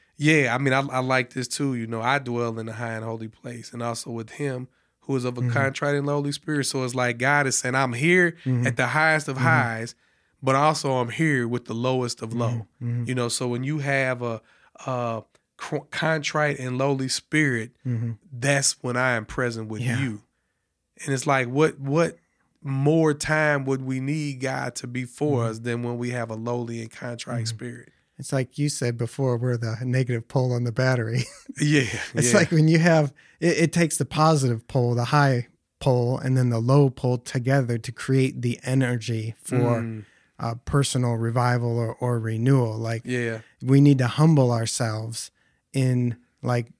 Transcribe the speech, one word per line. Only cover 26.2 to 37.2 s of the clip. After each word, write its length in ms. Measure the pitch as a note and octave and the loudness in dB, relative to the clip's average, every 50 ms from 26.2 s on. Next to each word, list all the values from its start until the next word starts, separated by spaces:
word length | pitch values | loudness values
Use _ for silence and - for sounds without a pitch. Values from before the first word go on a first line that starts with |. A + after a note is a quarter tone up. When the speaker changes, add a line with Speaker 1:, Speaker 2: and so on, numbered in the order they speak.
| A#2 A2+ | -6 -6
Speaker 1:
a 60 | A2 | -8
lowly 440 | A2 A2+ A#2+ A#2+ B2 A#2+ A#2 A#2 A#2 | -8 -6 -4 -4 -4 -4 -6 -8 -10
and 120 | A2 A2+ | -10 -12
contrite 460 | - - - B2 A#2+ A#2 - - B2 A#2 | -14 -12 -12 -10 -10 -10 -10 -8 -6 -6
Speaker 2:
Mm-hmm. 60 | A2+ | -6
Speaker 1:
spirit? 420 | A2+ A2+ G#2+ B2 B2 A#2+ B2 - - _ _ _ _ _ - | -6 -8 -8 -10 -12 -14 -16 -20 -20 _ _ _ _ _ -14
Speaker 2:
It's 140 | C3+ - | -8 -4
like 240 | C#3+ C3+ B2+ - - | -2 -2 -2 -2 -4
you 140 | - C#3+ D3 | -2 -2 -2
said 260 | C#3+ - C3 A#2+ A#2+ | -2 -2 -2 -2 -2
before, 400 | A#2 A#2+ A2+ - - C#3 C3 A#2+ | -2 -6 -6 -4 -2 0 0 0
we're 220 | A2+ B2 B2+ A#2+ A#2 | 0 0 -2 -2 -2
the 180 | A#2 A2+ A2+ A2 B2+ | -4 -6 -6 -6 -4
negative 420 | B2+ B2 C3 C3 A#2+ B2 A2+ - | 0 0 0 0 0 -2 -4 -4
pole 280 | - - C#3 B2+ B2+ B2 | -2 0 0 2 2 0
on 100 | A#2+ A#2+ | 0 -2
the 80 | A#2+ | -2
battery. 520 | A2 - B2+ C3 C3 B2 A2 A2 A#2 B2+ A#2+ - - - | 0 2 2 2 2 2 0 -2 -2 -2 -4 -4 -10 -20
<laughs> 200 | - - - - | -18 -12 -4 0
Speaker 1:
Yeah, 240 | D3+ D3 D3+ C#3+ B2 G2 A2+ G2+ - - - | 2 4 4 4 2 2 -2 -6 -6 -4 0
Speaker 2:
It's 180 | - C3+ B2 | 0 2 6
Speaker 1:
yeah. 60 | A#2+ G3+ | 6 6
Speaker 2:
like 120 | F3 - | 4 6
when 160 | F3 D#3 D#3 | 4 4 6
you 120 | D#3+ E3 E3 | 6 6 6
have, 340 | E3 F3 E3 D#3 D3+ C#3 - _ - _ _ - | 6 6 6 6 4 2 -2 _ -20 _ _ 0
it, 180 | - F3 D#3 - | 0 2 4 4
it 140 | E3+ D#3 - | 2 2 4
takes 240 | F3 E3+ D3+ - - | 2 2 2 0 -2
the 80 | C#3 | -4
positive 600 | - - D#3 D#3 D#3+ D#3+ D3 C3+ B2 A#2 A2 - - | -2 2 4 4 6 4 4 2 0 0 -2 -4 -2
pole, 260 | - C3+ A#2+ A#2+ A#2+ | 0 0 2 2 0
the 100 | A#2+ A#2+ | 0 0
high 440 | - - D3 C#3+ C#3 C3 A#2+ A#2+ _ _ _ _ _ _ - | 2 4 4 4 4 2 0 -2 _ _ _ _ _ _ -2
pole, 360 | - C#3+ B2+ B2 A#2+ A#2+ C3 | 0 2 2 2 2 0 -2
and 180 | B2+ - C3+ C3 | -2 0 0 2
then 140 | C3 B2+ B2 | 2 2 2
the 100 | A#2 A2+ | 2 0
low 300 | A2+ B2 C3+ D3 C#3+ C3+ | 4 6 6 6 6 4
pole 300 | B2+ - - B2 B2 | 2 0 -2 0 0
together 580 | B2 | -2